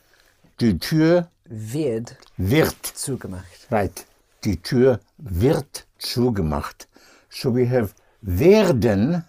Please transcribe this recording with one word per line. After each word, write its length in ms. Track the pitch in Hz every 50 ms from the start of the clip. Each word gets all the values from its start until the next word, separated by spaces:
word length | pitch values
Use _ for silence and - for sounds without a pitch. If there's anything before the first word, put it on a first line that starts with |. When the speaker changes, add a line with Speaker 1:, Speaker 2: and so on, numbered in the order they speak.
| _ _ _ _ _ _ _ _ _ _ _ -
Speaker 1:
die 180 | 120 117 95 80
Tür 500 | - - 160 156 156 160 175 175 170 170 _ _ _
Speaker 2:
wird 720 | - 120 107 107 110 117 151 160 131 110 113 120 - - - - - _
Speaker 1:
wird 500 | - 90 95 120 156 - - - - -
Speaker 2:
zugemacht. 800 | - - - - - 131 - - 98 95 92 92 - - - - -
Speaker 1:
Right. 360 | 117 107 101 87 - - - _ _ _ _ _ _ _ -
Die 120 | 110 95 -
Tür 380 | - - 139 123 123 135 120 104 - _ _
wird 720 | - 156 113 90 85 107 139 170 165 139 - - - - _ _ _
zugemacht. 880 | - - - 113 120 127 113 98 85 76 73 73 - - - - - - _ _ _ _ _ _ _ _
So 220 | - - - 139 113
we 140 | 127 123 120
have 260 | 127 127 110 92 - _ _ _ _ _
werden 1000 | - 95 90 87 139 175 208 220 208 175 165 117 95 120 101 95 107 147 175 175 165